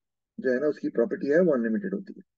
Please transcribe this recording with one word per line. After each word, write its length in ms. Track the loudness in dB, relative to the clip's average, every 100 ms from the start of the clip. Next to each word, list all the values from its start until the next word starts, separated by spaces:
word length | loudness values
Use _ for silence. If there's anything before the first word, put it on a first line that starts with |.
| _ _ _ -6
जो 120 | -2
है 60 | 0
ना, 60 | 0
उसकी 220 | -2 -4
property 380 | 0 0 -2 2
है 120 | 4
वो 120 | 4
unlimited 400 | 2 0 -2 -4
होती 200 | -8 -8 -18
है, 60 | -20